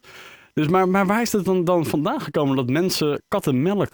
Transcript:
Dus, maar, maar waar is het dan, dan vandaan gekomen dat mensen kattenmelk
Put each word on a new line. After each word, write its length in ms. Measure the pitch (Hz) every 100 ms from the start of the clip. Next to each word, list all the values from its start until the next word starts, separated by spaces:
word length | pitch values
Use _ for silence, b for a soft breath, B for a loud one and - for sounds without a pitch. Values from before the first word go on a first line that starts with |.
| B B B B B
Dus, 140 | - 151
maar, 220 | 185 185
maar 160 | 190 185
waar 160 | 208
is 100 | 233
het 140 | 214 175
dan, 180 | 185
dan 220 | 170 180 156
vandaan 340 | 160 156 285
gekomen 340 | 160 160 143 135
dat 140 | 123
mensen 520 | 139 180 - 151 143 -
kattenmelk 600 | 202 165 127 160 208 151